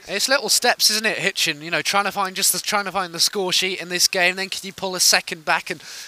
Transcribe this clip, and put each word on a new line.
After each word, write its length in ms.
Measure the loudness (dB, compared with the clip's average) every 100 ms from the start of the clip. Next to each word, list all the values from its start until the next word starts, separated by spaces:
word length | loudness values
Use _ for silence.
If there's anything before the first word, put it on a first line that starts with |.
| -8
It's 220 | -2 0
little 180 | 0 2
steps, 400 | 2 2 4 4
isn't 160 | 2
it, 140 | 0 0
Hitchin? 420 | -2 0 -2 -2
You 100 | -2
know, 120 | -2
trying 240 | 2 2 0
to 40 |
find, 240 | 0 -2
just 200 | 0 0
the, 40 | 0
trying 280 | 0 0 0
to 40 |
find 200 | -4 -4
the 80 | 0
score 320 | 0 2 0
sheet 300 | 2 0 -2
in 80 | -4
this 180 | 0 2
game. 280 | 4 2 2
Then 120 | -4
can 180 | -6 -10
you 60 |
pull 220 | -6 -4
a 60 | 2
second 440 | 4 4 0 -8
back 240 | -2 -2 -2
and 140 | -10 -10 -16